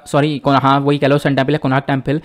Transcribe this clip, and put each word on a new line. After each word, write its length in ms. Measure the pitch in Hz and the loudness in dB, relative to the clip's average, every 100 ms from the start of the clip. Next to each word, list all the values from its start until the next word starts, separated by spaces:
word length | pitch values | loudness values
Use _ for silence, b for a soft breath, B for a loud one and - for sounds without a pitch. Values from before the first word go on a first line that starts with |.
| - | -2
सॉरी, 320 | 147 151 143 | -2 0 -2
को-, 240 | 143 139 | 0 2
हाँ, 180 | 139 139 | 2 2
वही 180 | 139 143 | 0 0
कह 80 | 135 | 2
लो, 120 | 143 | 2
सन 160 | 151 | 0
टेम्पल 180 | 135 131 | 0 0
है, 60 | 147 | 0
कोणार्क 260 | 131 131 135 | 0 -2 -2
टेम्पल। 340 | 135 127 151 | -4 -2 -4